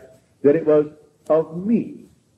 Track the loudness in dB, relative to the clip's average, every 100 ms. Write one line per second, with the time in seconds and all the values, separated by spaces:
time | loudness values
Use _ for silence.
0 | -20 _ _ _ 0 2 2 2 0 -8
1 | _ _ -2 -2 -2 -8 -2 -2 -2 -12
2 | -20 _ _